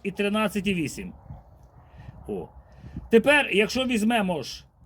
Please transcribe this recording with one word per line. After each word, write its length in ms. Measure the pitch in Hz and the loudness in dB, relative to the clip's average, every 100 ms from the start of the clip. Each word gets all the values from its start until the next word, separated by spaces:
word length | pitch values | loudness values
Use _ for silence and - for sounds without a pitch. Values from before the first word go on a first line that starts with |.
і 80 | 196 | -8
тринадцять 560 | 190 202 214 208 202 196 | -4 -2 0 -2 -2 -2
і 80 | |
вісім. 380 | 175 139 - 92 - - - - - - - - - - - - | -2 -4 -8 -14 -16 -18 -20 -20 -20 -20 -20 -20 -20 -20 -16 -10
О. 200 | 95 78 - - - - - - | -10 -10 -18 -20 -20 -16 -16 4
Тепер, 400 | 226 269 294 233 | 6 6 4 4
якщо 320 | 185 208 254 | 2 2 0
візьмемо 580 | 254 220 220 233 185 156 | 0 0 2 2 0 -2
ж 220 | - - - _ | -6 -14 -18 _